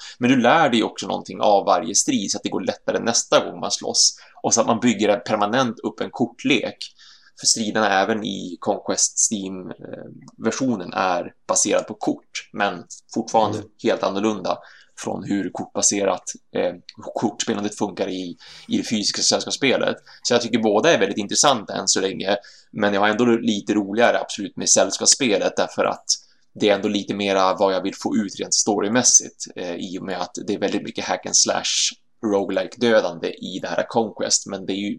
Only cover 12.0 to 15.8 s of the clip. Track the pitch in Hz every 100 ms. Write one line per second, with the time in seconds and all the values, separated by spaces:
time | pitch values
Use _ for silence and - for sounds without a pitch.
12 | - 143 _ - - 104 101 87 - -
13 | - 120 117 113 104 107 104 - 113 -
14 | 98 98 107 104 90 - - - _ -
15 | - 95 95 101 90 - - -